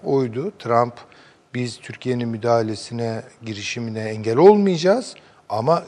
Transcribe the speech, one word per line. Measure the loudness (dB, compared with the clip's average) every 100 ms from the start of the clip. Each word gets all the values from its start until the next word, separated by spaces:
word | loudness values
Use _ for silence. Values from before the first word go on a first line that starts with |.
oydu. | -2 -2 -2 -4 -8 -8
Trump, | 0 2 0 -4 -20 -20 -20 _ _
"Biz | -8 -6 -8
Türkiye'nin | -16 -8 -4 -2 -4
müdahalesine, | -2 2 2 0 -4 -8 -6 -6 -6 -10 -14 -12
girişimine | -10 -8 -8 -8 -6
engel | -6 -6 0 6
olmayacağız | 8 8 4 2 2 0 -2 -14 -20 _ -8
ama | -4 0 0